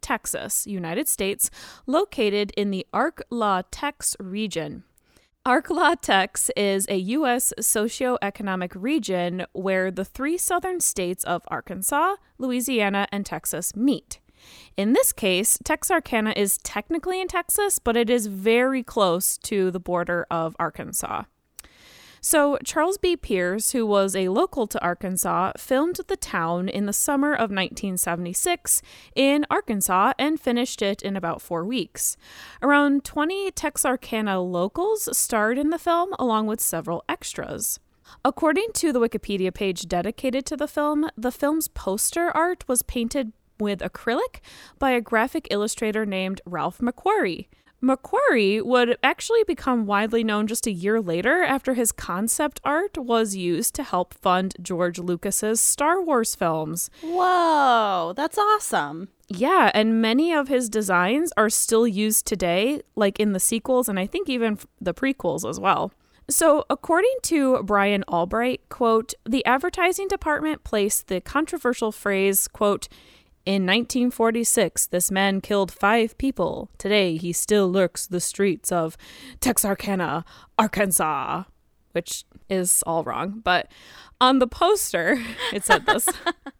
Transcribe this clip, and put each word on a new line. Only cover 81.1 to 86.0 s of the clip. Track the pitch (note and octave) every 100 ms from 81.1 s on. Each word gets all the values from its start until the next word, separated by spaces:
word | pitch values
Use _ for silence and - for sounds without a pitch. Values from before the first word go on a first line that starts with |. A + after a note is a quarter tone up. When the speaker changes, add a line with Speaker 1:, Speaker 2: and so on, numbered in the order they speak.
| C#3+ B2+ D#3 F#3+ _ _ _ _
Speaker 1:
which | - - - - - -
is | F#3+ F3+ - -
all | E3
wrong, | D3+ A#2+ F3 G#3+
but | G3+ F3+ - - - - - _
on | B3+ C4+
the | B3
poster, | - F4 G#4 - F3 E3 B3+ A#3 -
<laughs> | B4
it | G#3
said | - G#4 -
this. | G#4+